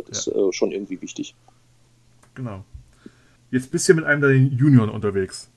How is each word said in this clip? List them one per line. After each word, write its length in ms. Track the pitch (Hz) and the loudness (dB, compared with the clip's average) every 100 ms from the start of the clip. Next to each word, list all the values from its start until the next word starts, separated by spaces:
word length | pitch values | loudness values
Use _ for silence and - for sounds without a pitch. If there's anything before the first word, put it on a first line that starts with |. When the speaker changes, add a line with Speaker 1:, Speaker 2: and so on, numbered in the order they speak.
| - | -8
Speaker 1:
das 180 | - - | -10 -6
Speaker 2:
Ja. 60 | |
Speaker 1:
ist, 60 | - | -2
äh, 140 | 98 | -2
schon 200 | - 104 | -2 -4
irgendwie 300 | 95 101 90 | -4 -10 -12
wichtig. 320 | - - - _ _ _ _ _ _ _ _ _ _ | -14 -12 -14 _ _ _ _ _ _ _ _ _ _
Speaker 2:
Genau. 300 | - 123 98 95 - - _ - _ _ _ - | -14 -12 -14 -18 -20 -20 _ -20 _ _ _ -6
Jetzt 200 | 127 127 | -6 -4
bist 160 | 170 - | -4 2
du 60 | |
mit 100 | 160 151 | 2 2
einem 160 | 147 | 2
deiner 120 | 143 | 4
Junioren 540 | 135 135 127 147 127 107 | 4 4 4 6 6 4
unterwegs. 640 | 107 104 98 95 - - | -2 -4 -2 -4 -8 -20